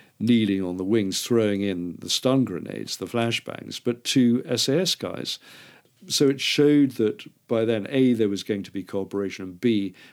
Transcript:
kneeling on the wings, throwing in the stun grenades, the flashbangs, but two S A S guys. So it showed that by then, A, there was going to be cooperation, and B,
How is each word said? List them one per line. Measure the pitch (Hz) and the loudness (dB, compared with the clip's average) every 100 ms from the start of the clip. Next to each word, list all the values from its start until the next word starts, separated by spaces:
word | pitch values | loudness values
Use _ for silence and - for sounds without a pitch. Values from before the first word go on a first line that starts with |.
| _ - | _ -6
kneeling | 107 117 104 98 | 2 4 4 0
on | 90 92 | -2 -4
the | |
wings, | 92 113 98 87 | 0 0 0 -4
throwing | - 120 107 101 | 0 2 2 0
in | 101 90 87 - | -2 -4 -6 -8
the | - | -4
stun | - 127 135 110 | -2 2 2 2
grenades, | 85 - 52 55 - | -4 -8 -10 -8 -10
the | 95 | -6
flashbangs, | 117 117 - - 50 - - | -2 -2 -4 -8 -14 -12 -6
but | - 120 | -6 -4
two | - 135 120 123 - | 0 4 4 4 0
S | 123 - | -2 0
A | 147 | 0
S | 185 | 0
guys. | - 90 - - - - - - - _ _ 185 | -2 -6 -8 -8 -10 -14 -20 -20 -20 _ _ -6
So | - 143 | 2 2
it | 139 | 2
showed | - - 147 147 135 | -2 2 4 6 4
that | 117 107 - - _ - | 2 -2 -2 -14 _ -4
by | 113 113 | 0 0
then, | 110 98 | -2 0
A, | 135 127 | 2 4
there | 113 104 | 4 2
was | 98 | 0
going | - 101 | -4 -6
to | 92 | -6
be | 98 | -10
cooperation, | 87 98 98 101 98 - | -8 -6 -4 -4 -6 -6
and | 95 90 | -12 -2
B, | 123 107 98 92 - | 0 0 -2 -8 -20